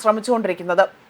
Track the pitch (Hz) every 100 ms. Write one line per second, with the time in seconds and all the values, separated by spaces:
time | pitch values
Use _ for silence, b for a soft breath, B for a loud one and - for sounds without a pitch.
0 | 220 214 214 226 196 180 175 175 185 -